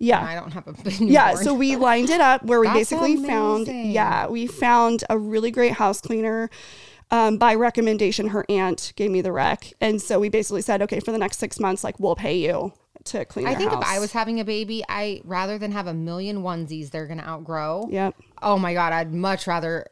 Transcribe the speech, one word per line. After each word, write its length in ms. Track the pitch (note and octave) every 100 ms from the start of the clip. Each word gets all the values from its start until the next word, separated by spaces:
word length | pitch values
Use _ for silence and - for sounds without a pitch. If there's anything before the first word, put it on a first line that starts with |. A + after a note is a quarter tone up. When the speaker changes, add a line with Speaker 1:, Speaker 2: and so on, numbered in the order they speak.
Speaker 1:
Yeah. 180 | A#3 A#3+
Speaker 2:
And 100 | D#3+
I 60 |
don't 160 | E3+ E3
have 160 | E3+ D#3
a 60 |
<laughs> 100 | D3+
big 160 | G3 G3
Speaker 1:
Yeah. 280 | A3 C#4+ G#3+
Speaker 2:
newborn. 160 | F3+
Speaker 1:
So 100 | A#3
we 220 | C4 C4+ C4
lined 340 | B3+ A#3 B3+
it 100 | E4+
up 220 | C#4 C4
where 160 | A3+ A#3+
we 80 | G#3+
Speaker 2:
That's 100 | A3+
Speaker 1:
basically 380 | A3+ D#4+ D#4+ D4+
found, 440 | C#4 A3 G#3+ A3 A3+
Speaker 2:
amazing. 240 | B3+ A3
Speaker 1:
yeah, 340 | G#3+ G#3+ - -
we 220 | A#3 A#3+
found 560 | - B3 A#3+ A#3 A#3 -
a 80 | A3
really 360 | G#3+ A3 A#3
great 220 | A#3 A#3+
house 260 | A#3 G3+ -
cleaner, 500 | - A3+ A3 A3+ A3+ - - - - - -
um, 260 | A#3 A3 G#3+
by 160 | A#3
recommendation. 760 | A3 A#3+ A#3 A3+ G#3+ G3+ A3 G#3
Her 160 | G3+ -
aunt 460 | G3+ F#3 - - -
gave 160 | G#3
me 80 | F#3
the 100 | F#3
rec. 440 | E3+ D3+ - - -
And 220 | A3 G#3+
so 160 | - G3
we 100 | G#3
basically 340 | A3 G3+ G3+
said, 200 | A#3 G3+
"Okay, 160 | G3+ G3+
for 140 | A#3
the 60 | A3
next 200 | G3+ -
six 220 | G#3 -
months, 240 | F#3+ F#3+
like, 160 | - -
we'll 160 | F#3+ F3
pay 200 | G3+ F3
you." 360 | D#3 D#3+ F#3+ - _ - -
To 180 | G#3+
clean 220 | - - B3
Speaker 2:
I 40 |
Speaker 1:
their 80 | C4+
Speaker 2:
think 140 | G4+
if 60 | -
Speaker 1:
house. 60 | -
Speaker 2:
I 120 | G3
was 140 | G#3
having 280 | A#3 A3 A3+
a 40 |
baby, 380 | G#3 G#3+ G#3+ A3+ -
I, 320 | G3+ G#3 G3
rather 340 | E3 F3+ G3 G#3+
than 140 | G#3
have 140 | G3+ F3
a 80 |
million 480 | E3 E3 F3 G3 G3+
onesies 480 | F3+ E3+ D#3 D#3+ C#3+
they're 160 | E3 D3+
gonna 160 | D#3+
outgrow, 680 | D3+ D#3+ D#3 D#3+ D3+ F3 A#3
Speaker 1:
Yep. 240 | F#3+ F#3+ - _ -
Speaker 2:
oh 160 | G#3+ G3
my 140 | F3+
God, 180 | F3 E3+
I'd 200 | E3 D#3+
much 340 | E3+ F#3+ F#3 F3+
rather 400 | E3+ D#3+ E3 -